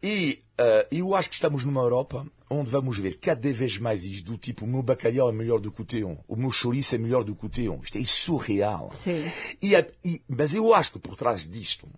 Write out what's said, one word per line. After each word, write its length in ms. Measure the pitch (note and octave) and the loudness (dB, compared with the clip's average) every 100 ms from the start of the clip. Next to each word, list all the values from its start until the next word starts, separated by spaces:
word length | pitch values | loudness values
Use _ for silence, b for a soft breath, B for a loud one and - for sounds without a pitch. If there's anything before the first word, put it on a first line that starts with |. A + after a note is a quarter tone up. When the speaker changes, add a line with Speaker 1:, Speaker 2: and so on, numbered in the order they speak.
Speaker 1:
E, 400 | F#3+ G#3 E3 - _ - | -2 0 0 -2 _ 2
eh, 280 | A#2+ G#2+ G#2 | 6 6 4
eu 220 | D3+ F#3 | 0 0
acho 140 | G3 F3 | 0 0
que 60 | |
estamos 300 | - D#3 C#3+ | 0 0 0
numa 160 | B2+ C3+ | 0 2
Europa 460 | B2 B2 C3 B2+ C#3 _ _ | 2 2 0 -6 -10 _ _
onde 220 | C#3+ C3+ | -4 0
vamos 280 | C3+ C3 G#2+ | -2 -2 -2
ver 180 | F#2+ - | -4 -2
cada 320 | - A#2+ C#3 | -2 0 0
vez 260 | A#2+ B2+ G2 | -2 -2 -2
mais 260 | A#2 G#2+ | -2 -2
isto 260 | F2+ G2 E2+ | -4 -8 -10
do 60 | A2+ | -10
tipo, 260 | - A2+ | -8 -8
"O 40 | G#2+ | -4
meu 140 | B2+ | -2
bacalhau 460 | A#2+ B2+ A2+ B2 B2+ | 0 2 2 2 2
é 40 | |
melhor 260 | A2 A2+ A#2 | 2 0 0
do 140 | G#2 | 0
que 100 | - | -8
o 20 | |
teu, 340 | G#2+ A#2 G#2 D#2 - | -6 -4 -4 -6 -8
o 80 | A2 | -4
meu 160 | C3 | -2
chouriço 420 | A#2 B2 B2 C3+ | 0 0 2 0
é 40 | B2 | 0
melhor 260 | A2+ B2+ | 0 0
do 100 | G#2+ | 0
que 120 | G#2+ G#2+ | -6 -6
o 20 | |
teu." 320 | - A#2 D2+ | -4 -4 -4
Isto 160 | - G#2 | -8 -4
é 60 | |
surreal. 880 | B2 - - D#3 - G2+ G2+ G2 G#1 | 0 2 2 0 0 2 2 0 -8
Speaker 2:
Sim. 320 | - - E3+ D#3+ B B B | -8 -4 -4 -4 B B B
Speaker 1:
E 140 | G3 | 4
a, 100 | F#3+ E3+ - | 4 4 -4
e, 180 | F3+ E3+ _ | -6 -6 _
mas 260 | B2 D3 | -2 0
eu 180 | F3+ A3+ | 2 6
acho 180 | G#3+ - | 6 6
que 60 | G2+ | -4
por 180 | - G2 | -14 -4
trás 320 | A#2+ G#2+ D#2+ | -2 -2 -6
disto 400 | G2+ G2 - - | -10 -8 -8 -8